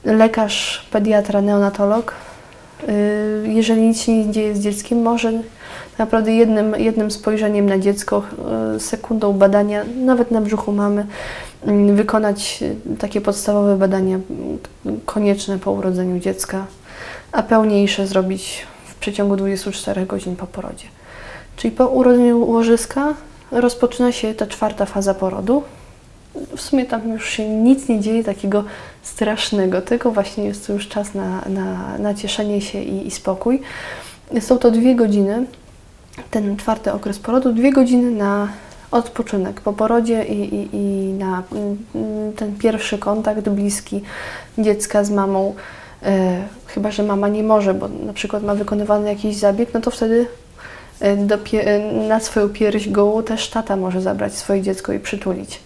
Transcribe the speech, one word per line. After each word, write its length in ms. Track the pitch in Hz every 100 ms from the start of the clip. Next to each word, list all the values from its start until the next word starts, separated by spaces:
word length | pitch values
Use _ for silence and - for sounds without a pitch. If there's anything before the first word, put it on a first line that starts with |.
| -
Lekarz, 800 | 220 220 226 214 - - - -
pediatra, 500 | 214 208 208 202 202
neonatolog, 720 | 202 202 202 196 202 220 226 - - - - - - - 311
e, 60 | 208 208 208 214 214 214
jeżeli 340 | 220 220 220
nic 200 | 220 226
się 160 | - 226
nie 140 | 214
dzieje 240 | 214 214 208
z 40 |
dzieckiem, 420 | 208 202 - 240
może 300 | 226 233 233 226 220 - - - - -
naprawdę 360 | 220 226 214
jednym, 420 | 226 226 214 214 214
jednym 340 | 220 220 214
spojrzeniem 540 | 208 - 214 214 208 202
na 140 | 190
dziecko, 440 | 196 202 - 208 202 - - 226 220 220
e, 40 |
sekundą 540 | - 226 - 220 208
badania, 500 | 196 196 208 208 208 208 247
nawet 360 | 254 247 240
na 100 | 226
brzuchu 300 | 208 214 -
mamy, 340 | 202 202 208 208 208 - - - - -
mm, 300 | 202 202 202
wykonać, 680 | 214 220 214 202 - - - - -
e, 40 | 214
takie 240 | 202 202
podstawowe 560 | 202 202 - 208 202 196
badania, 380 | 196 190 190 185
mm, 840 | 185 - - 156 - - - 214 -
konieczne 540 | 214 202 202 202 190
po 120 | 196
urodzeniu 480 | 196 190 180 185 180
dziecka, 460 | 190 190 - 190 196 - - - - - -
a 120 | -
pełniejsze 640 | 220 226 214 202 202 - 196
zrobić 580 | 190 190 190 - - - - -
w 100 | -
przeciągu 400 | - 202 202 196
dwudziestu 360 | 196 190 202
czterech 360 | 196 - 196 185
godzin 280 | 196 185 180
po 120 | 185
porodzie. 380 | 196 - - - - - - - - - -
Czyli 160 | 233
po 160 | 226 254
urodzeniu 520 | 262 247 247 240 233
łożyska 760 | 233 226 226 233 - 269 294 294 - - -
rozpoczyna 600 | 240 247 240 247 - 247
się 220 | 240 220
ta 140 | 220 208
czwarta 380 | - 214 214 202
faza 280 | 202 196
porodu. 500 | 190 190 196 196 277 285 - - - - - - - - -
W 60 |
sumie 240 | - 269 247
tam 240 | 226 226
już 200 | 220 -
się 200 | - 214
nic 400 | 214 233 269 -
nie 100 | 220
dzieje 240 | 208 226
takiego 400 | 220 196 196 208 208 - - -
strasznego, 800 | - - 214 214 - 208 185 185
tylko 300 | 185 240 247
właśnie 340 | 214 196 - 208
jest 220 | 202 -
to 60 |
już 140 | 202 202
czas 260 | 208 208
na, 280 | 196 190 185 -
na, 480 | 196 190 185 - -
na 160 | 208
cieszenie 480 | 202 202 - 208 202
się 200 | 202 202
i, 260 | - 196 196
i 40 |
spokój. 500 | - - 185 233 269 - - - - - - - 233
Są 180 | - 254
to 140 | 240
dwie 240 | 226 247 247
godziny, 500 | 214 208 196 220 254 - - - - - - - -
ten 260 | 220 202 202
czwarty 360 | - 220 214
okres 260 | 202 208 202
porodu, 340 | - 254 262
dwie 180 | 226 262
godziny 400 | 269 247 247 247
na 360 | 220 202 202 208 - - - -
odpoczynek 680 | 240 233 - 226 202 190 196
po 120 | 214
porodzie 500 | 208 220 233 226 226 -
i, 300 | 208 202 202
i, 140 | 202
i 400 | 208 202 196 190
na, 300 | 190 190 185 185
mm, 840 | 214 208 202 226 226 220 214 214
ten 220 | 214 214 208
pierwszy 420 | 226 220 - 208
kontakt 520 | 202 214 214 214 208
bliski 520 | 202 202 202 - 202 202 - - - - -
dziecka 460 | 214 208 - 208
z 80 | 208
mamą. 420 | 202 196 196 196 202 - - - -
E, 400 | 202 190 185 180 202 - -
chyba 240 | - 208
że 120 | 202
mama 240 | 208 196 202
nie 160 | 208
może, 300 | 214 214 196
bo 140 | 190 196
na 260 | - 214
przykład 300 | 202 202 208
ma 120 | 208 208
wykonywany 540 | 202 208 208 208 208
jakiś 260 | 208 214 208
zabieg, 380 | 202 196 233
no 80 | 233
to 100 | 240
wtedy, 340 | - 220 233 240 - - - - - - -
e, 180 | 202 202
do 200 | 202 208
pie-, 300 | 208 214 208
e, 400 | 208 208 220 220
na 120 | 220
swoją 300 | 220 220 202
pierś 400 | 208 214 214 208
gołą 340 | 202 208 214
też 260 | 220 220 -
tata 260 | 226 220 196
może 260 | 185 180
zabrać 320 | 190 202 202
swoje 280 | - - 196
dziecko 320 | 196 190 -
i 60 | 196
przytulić. 600 | - 202 190 180 101 -